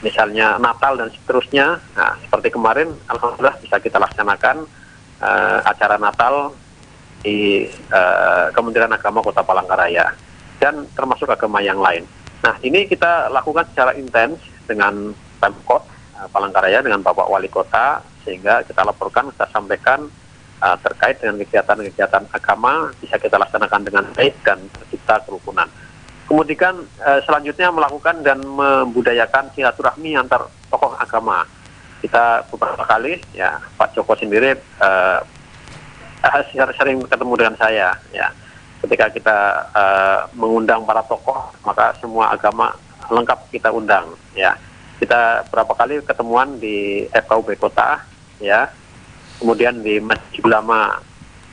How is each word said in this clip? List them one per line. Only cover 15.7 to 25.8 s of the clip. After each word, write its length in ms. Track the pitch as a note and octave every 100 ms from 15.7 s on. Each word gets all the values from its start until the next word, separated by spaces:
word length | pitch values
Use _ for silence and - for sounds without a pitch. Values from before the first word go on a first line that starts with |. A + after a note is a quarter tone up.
| C3 - - - G2
eh, 80 | F#2+
Palangkaraya, 520 | G2 G2 F#2+ F#2+ A2
dengan 160 | C3+ G2+
Bapak 240 | F#2+ F#2 F2+
Wali 200 | G2 F#2+
Kota, 560 | F#2+ F#2 A2 C3 - - -
sehingga 400 | G#2+ F#2 G2+ A#2
kita 200 | - -
laporkan, 480 | G#2 - G2 B2 C3+
kita 160 | - -
sampaikan, 560 | G#2+ G2+ G2+ - C#3 D3 - - - - -
eh, 140 | F#2 F2+
terkait 360 | - - A2 C3+
dengan 200 | A2+ G#2
kegiatan-kegiatan 840 | G2+ G#2 - G#2 G2+ - F#2+ G2 G2+
agama 600 | G#2 - G#2+ B2 D#3 D3+ B2+
bisa 200 | - G#2+
kita 160 | G#2+ G2+
laksanakan 460 | G2 G#2+ G#2 G#2
dengan 220 | G2+ G2 G2+ -
baik 240 | C3+ -
dan 160 | - - F#2+
tercipta 480 | - - - - G#2+ -
kerukunan. 400 | F#2+ G2+ F#2 E2 -